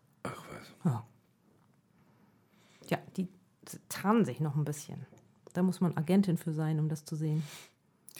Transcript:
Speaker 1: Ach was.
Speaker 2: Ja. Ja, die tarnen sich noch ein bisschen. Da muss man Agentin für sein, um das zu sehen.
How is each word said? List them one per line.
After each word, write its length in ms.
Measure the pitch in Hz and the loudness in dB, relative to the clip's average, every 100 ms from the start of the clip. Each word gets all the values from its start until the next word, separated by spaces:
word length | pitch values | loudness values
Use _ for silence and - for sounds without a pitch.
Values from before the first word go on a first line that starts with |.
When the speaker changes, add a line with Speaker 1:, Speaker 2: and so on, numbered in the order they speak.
| _ _ | _ _
Speaker 1:
Ach 200 | - - - | -12 -12 -14
was. 160 | - - - 165 | -16 -18 -2 -2
Speaker 2:
Ja. 160 | 113 - _ _ _ _ _ _ _ _ _ _ _ _ _ _ _ _ - - | -2 -6 _ _ _ _ _ _ _ _ _ _ _ _ _ _ _ _ -20 -6
Ja, 80 | 165 - - | -6 -4 -6
die 140 | 180 - _ _ - - _ | -6 -8 _ _ -18 -18 _
tarnen 380 | - 190 226 135 | -2 4 4 4
sich 140 | 123 | 2
noch 140 | 151 147 | 0 0
ein 100 | 147 | -2
bisschen. 400 | 147 - - 127 - _ _ - | -4 -8 -12 -14 -20 _ _ -6
Da 100 | - | 0
muss 160 | 185 175 | 0 2
man 160 | 175 - | 0 2
Agentin 420 | 156 190 202 - | 4 4 6 2
für 140 | - | 0
sein, 260 | 156 156 156 | -2 0 2
um 100 | 156 | 0
das 160 | 156 - | -2 -6
zu 100 | 151 | -4
sehen. 260 | 156 156 147 - - _ _ _ - | 0 0 -2 -10 -20 _ _ _ -20